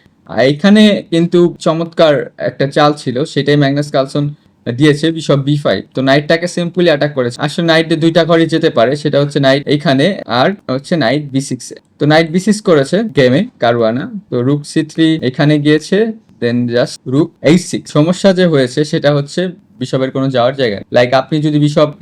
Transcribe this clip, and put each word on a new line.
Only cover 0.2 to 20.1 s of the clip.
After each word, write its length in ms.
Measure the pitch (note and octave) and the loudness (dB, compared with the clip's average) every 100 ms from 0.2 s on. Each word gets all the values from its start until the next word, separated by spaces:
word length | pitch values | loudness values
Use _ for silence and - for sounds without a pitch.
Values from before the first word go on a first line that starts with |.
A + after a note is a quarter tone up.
| - | -8
আহ, 140 | G2 | 0
এখানে 640 | C3 D3 G3 G#3 G#3+ G3 - | 0 2 4 6 4 2 -2
কিন্তু 460 | E3 E3+ F3 F3 D3 | -2 2 2 2 0
চমৎকার 720 | F3 D#3+ E3 - D#3+ C#3 - - | -2 -2 -4 2 2 2 -4 -6
একটা 300 | - - C#3 | -8 -4 -4
চাল 260 | D#3 D3 | 0 0
ছিল, 320 | D3 - A#2+ D#3 | 0 -4 -6 -4
সেটাই 300 | - C#3 D3 | -2 0 2
ম্যাগনাস 360 | C#3 C#3 D3 | 2 0 -2
কালসন 420 | D3 C3+ D3 D3 D3 _ _ - A#2+ | -2 -2 -4 -4 -6 _ _ -8 0
দিয়েছে, 340 | D3+ D3 D#3+ | 2 2 -2
বিশপ 240 | D#3+ D#3 C#3 | -4 -2 -2
বি 220 | C#3 D3 | 0 -2
ফাইভ। 260 | D3 F#2+ - | 0 -2 -4
তো 80 | - | -4
নাইটটাকে 440 | C3+ C#3+ D3 E3 F3 | 0 0 2 -2 -2
simply 400 | F3+ E3+ F3+ F3 | -6 -4 0 2
অ্যাটাক 280 | D3 D3+ | 2 0
করেছে। 280 | C#3+ A#2+ B2 | -2 -4 -4
আসলে 240 | D3 D#3+ E3+ | -6 -2 0
নাইট 220 | D#3+ D#3+ | 2 0
দিয়ে 140 | E3 | 0
দুইটা 240 | E3 E3 D#3+ | 2 2 2
ঘরই 200 | E3 D#3+ | 2 2
যেতে 240 | D#3+ D#3+ | 0 0
পারে, 260 | B2 A#2 D3 | 2 0 0
সেটা 260 | D3+ C#3+ | -2 0
হচ্ছে 180 | C#3+ D3 | 0 0
নাইট 280 | C#3 C#3 C#3+ | 2 2 0
এইখানে 540 | D3 D#3 C3+ E3 G3 - | -2 0 2 0 -2 -4
আর 480 | A#2+ D3+ G3 - | 0 0 -2 -6
হচ্ছে 240 | C3 C#3 E3+ | -8 -4 -2
নাইট 340 | A2+ C#3+ D3 | 0 -2 -4
বি 100 | C3 | -6
সিক্স 300 | C#3 B2+ - | -4 -8 -10
এ। 40 | - _ _ | -20 _ _
তো 60 | C#3+ | 2
নাইট 260 | D#3 E3+ | 2 2
বি 80 | F3 | 0
সিক্স 220 | F3+ G#3 | 0 0
করেছে 420 | - D#3 C3+ F3+ A3+ C#3+ | 2 2 2 -2 0 2
গেমে 320 | B2+ C3 A#3 - | 4 2 0 -2
কারুয়ানা, 520 | A#2+ A#2+ A2+ A#2+ G3+ G#3+ - | -2 0 0 -2 -6 -12 -6
তো 120 | B2 | -4
রুক 240 | B2 D3 C#3+ | -2 -2 -2
সি 180 | D#3+ | -4
থ্রি 360 | D#3 E3 D#3+ D#3+ | -4 0 0 0
এখানে 380 | A#2+ B2+ D3+ D3+ | -2 0 0 2
গিয়েছে, 460 | D3 D3+ D3+ F#3+ A3+ A3 _ _ | 2 0 0 -2 -2 -4 _ _
then 280 | A#2+ A#2+ A#2+ | -2 -2 0
just 280 | A#2 - - B2 | 0 -2 -4 -2
রুক 260 | C3+ E3+ - | 0 0 0
এইচ 200 | B2+ F3+ | 2 2
সিক্স। 300 | - A2 - | 0 -8 -2
সমস্যা 420 | D3+ D#3+ F3+ G3 | 0 0 2 2
যে 120 | F3+ F3+ | 2 2
হয়েছে 400 | D3+ B2 C#3 D3+ | 2 0 -2 -2
সেটা 280 | E3 C#3+ | -2 0
হচ্ছে 340 | D3 C#3+ - F#3 F3 _ - | -2 -4 -6 -6 -8 _ -12
বিশপের 320 | B2+ C3+ C3 | -6 -4 -4